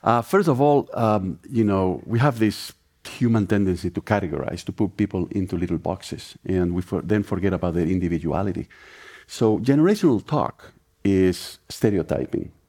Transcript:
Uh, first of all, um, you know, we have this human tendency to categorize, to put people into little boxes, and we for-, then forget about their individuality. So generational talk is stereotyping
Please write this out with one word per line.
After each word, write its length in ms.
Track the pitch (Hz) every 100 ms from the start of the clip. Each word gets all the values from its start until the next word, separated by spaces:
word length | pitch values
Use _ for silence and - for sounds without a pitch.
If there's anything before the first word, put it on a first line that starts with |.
| -
Uh, 160 | 120
first 280 | 120 190 175
of 100 | 127
all, 300 | 143 143 - -
um, 440 | 113 107 95 73 -
you 140 | 117
know, 380 | 107 98 92 87 -
we 140 | 113
have 180 | 143 117
this 360 | 110 101 - - _ _ -
human 400 | - 123 113 98
tendency 420 | 104 98 87 90
to 120 | -
categorize, 600 | - 104 92 76 65 87 -
to 80 |
put 240 | 107 101 -
people 320 | 104 98 85
into 240 | 101 92 87
little 220 | 87 85
boxes, 600 | - 95 - - - - -
and 280 | 95 87
we 80 | 87
for-, 200 | 92 95
then 220 | 87 104
forget 300 | 101 95 98
about 200 | 92 90
their 120 | 85 82
individuality. 840 | 92 90 82 82 73 101 87 - - - - - - _
So 320 | - 113 107
generational 600 | 113 143 165 208 165 113 -
talk 460 | 151 - - - _ _ _ 98
is 520 | 98 92 90 - - _
stereotyping 840 | - 117 101 80 - - - - _